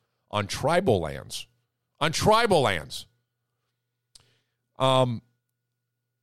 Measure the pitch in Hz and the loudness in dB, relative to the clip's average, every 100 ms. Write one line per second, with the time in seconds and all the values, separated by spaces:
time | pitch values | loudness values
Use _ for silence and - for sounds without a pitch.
0 | _ _ _ 104 101 - 135 175 196 101 | _ _ _ -6 -4 -4 0 2 2 0
1 | 78 69 50 - - _ _ _ _ _ | -2 -8 -12 -14 -16 _ _ _ _ _
2 | 156 139 175 214 233 175 120 90 73 - | -4 0 4 4 4 2 2 -2 -6 -14
3 | - _ _ _ _ _ _ _ _ _ | -16 _ _ _ _ _ _ _ _ _
4 | _ _ _ _ _ _ _ - 131 131 | _ _ _ _ _ _ _ -4 0 2
5 | 127 113 - _ _ _ _ _ _ _ | 0 -4 -12 _ _ _ _ _ _ _
6 | _ _ | _ _